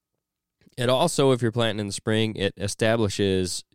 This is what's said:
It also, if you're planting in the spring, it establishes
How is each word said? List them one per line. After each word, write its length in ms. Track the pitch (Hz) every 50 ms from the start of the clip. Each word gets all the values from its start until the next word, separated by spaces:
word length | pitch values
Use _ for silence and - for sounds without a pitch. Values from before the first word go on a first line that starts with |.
| _ _ _ _ _ _ _ _ _ _ _ _ _ - _
It 120 | - 120 120
also, 420 | 131 131 170 170 - - 139 135
if 100 | 127 117
you're 120 | 120 113
planting 280 | 107 120 117 113 98 107
in 60 | 104
the 60 | 98
spring, 420 | 95 - - 113 110 110 113 110 107
it 180 | - 95 98 -
establishes 1080 | - 92 101 - - 117 110 113 117 110 98 - - 101 98 95 92 92 87 - - - _